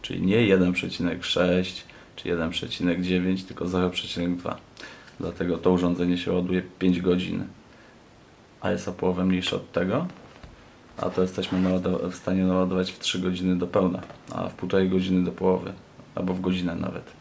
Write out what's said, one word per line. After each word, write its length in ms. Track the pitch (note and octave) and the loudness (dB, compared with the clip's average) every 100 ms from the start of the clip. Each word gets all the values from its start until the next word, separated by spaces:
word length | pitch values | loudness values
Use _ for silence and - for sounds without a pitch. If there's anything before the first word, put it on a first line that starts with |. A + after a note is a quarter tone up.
Czyli 200 | - F2+ | -8 -2
nie 240 | F2+ G#2 A2+ | 2 4 6
jeden 260 | F#2+ F2+ | 6 4
przecinek 520 | F2+ F2+ - F2 F2 | 2 -4 -4 -4 -4
sześć 600 | - - F2+ F2+ F#2 - - - - - | -2 2 4 4 0 -6 -16 -20 -20 -12
czy 120 | - | -4
jeden 220 | F2 E2 | -2 -2
przecinek 520 | E2+ - - F2+ E2+ | -4 -6 -2 0 0
dziewięć, 420 | F2+ F#2 F2+ F#2 | 0 2 2 0
tylko 240 | - - F2 | -4 -6 -2
zero 220 | F#2 F2+ | 0 0
przecinek 460 | - - - F2 F2+ | -2 -6 -4 -2 -2
dwa. 200 | E2+ - - - - - - - | -4 -8 -12 -20 -18 -18 -20 -10
Dlatego 380 | E2+ E2+ F2 F2+ | -10 -4 -4 2
to 120 | F#2 | 4
urządzenie 480 | F2+ F2+ F2 F2 F2+ | 4 4 2 2 0
się 140 | - | 0
ładuje 300 | F2+ F2+ F#2 - - | 0 2 0 -2 0
pięć 220 | F#2 F2 | 2 4
godzin, 440 | F2+ F2+ F2+ F2 F#2 - - - - - - - - - - - | 2 2 0 -6 -8 -12 -20 -20 -20 -20 -20 -20 -20 -20 -20 -6
a 100 | G2 | -2
jest 180 | F#2 - | -2 -4
o 40 | |
połowę 320 | F#2 F#2 F2+ | -2 0 2
mniejsze 320 | F#2 F#2 F#2 F#2+ | 2 2 0 -4
od 160 | - | -4
tego. 340 | - F#2 A#2+ F3+ - - - - - - - - - | -2 0 0 -2 -8 -20 -20 -20 -20 -20 -20 -20 -6
A 140 | F2+ | -2
to 120 | F#2 | 0
jesteśmy 380 | F#2 - F#2 F#2 | 0 0 -2 0
nałado-, 500 | F#2 F#2 F#2 F2+ F2+ | 2 2 0 -2 -4
w 40 | |
stanie 300 | F#2 - F#2 | -6 -2 2
naładować 480 | F#2 F#2 F#2 F#2 F#2 | 2 2 2 0 -2
w 60 | - | -4
trzy 200 | - F#2 | -4 -2
godziny 380 | F#2 F2+ F2+ F2+ | -2 0 0 0
do 100 | F2+ | 2
pełna, 340 | G#2 F#2 F2 - - - | 2 2 0 -8 -18 -12
a 160 | - F2+ | -6 -6
w 60 | |
półtorej 340 | - F#2 F#2+ F#2+ | -6 0 2 4
godziny 360 | F#2 F#2 F#2 | 2 2 2
do 80 | F2+ | 2
połowy, 400 | F2 F#2 F#2 F#2 F#2 - - - | 0 2 2 -2 -12 -18 -20 -12
albo 200 | - F#2 | -6 -4
w 60 | F#2 | -2
godzinę 340 | F2+ F2+ F2+ | 0 0 -2
nawet. 380 | E2 D#2 E2+ - - | -4 -6 -8 -14 -20